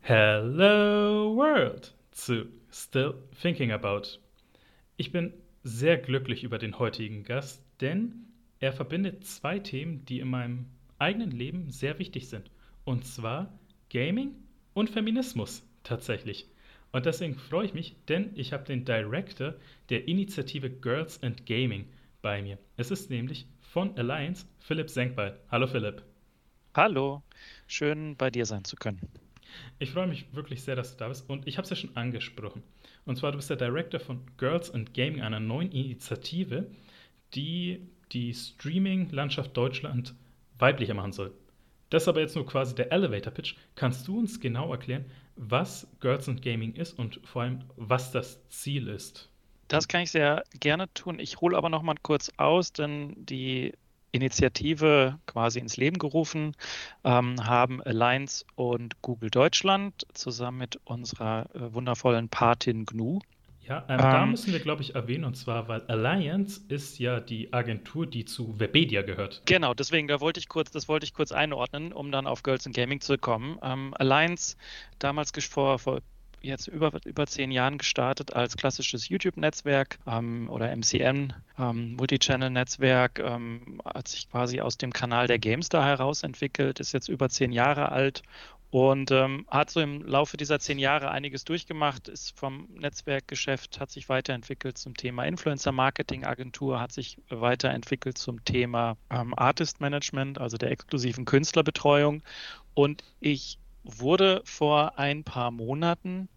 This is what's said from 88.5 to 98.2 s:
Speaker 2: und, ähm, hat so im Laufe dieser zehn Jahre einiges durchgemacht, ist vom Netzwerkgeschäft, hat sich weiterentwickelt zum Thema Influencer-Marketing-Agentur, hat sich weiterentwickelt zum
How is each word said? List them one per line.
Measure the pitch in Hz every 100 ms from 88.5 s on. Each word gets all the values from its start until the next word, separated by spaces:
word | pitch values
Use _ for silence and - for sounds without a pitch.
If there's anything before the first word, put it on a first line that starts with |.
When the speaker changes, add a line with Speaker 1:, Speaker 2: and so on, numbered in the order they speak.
| - -
Speaker 2:
und, | 131 135 139 135
ähm, | 131 135 139 -
hat | 135 151
so | 170
im | 147 143
Laufe | 156 139 147 151
dieser | 147 147
zehn | - 139
Jahre | 135 147 139
einiges | 135 143 135
durchgemacht, | - 170 - 160 147 127 -
ist | - - -
vom | 135 135 175 -
Netzwerkgeschäft, | 143 - - 139 - 139 - 135 - -
hat | 139
sich | - -
weiterentwickelt | 131 131 127 - 135 131 123
zum | 139 120
Thema | 123 123 135
Influencer-Marketing-Agentur, | 175 156 139 - 131 131 - 147 131 135 127 127 - 135 123
hat | 123
sich | - 127 - _
weiterentwickelt | 117 117 123 131 127 - 139 131
zum | 127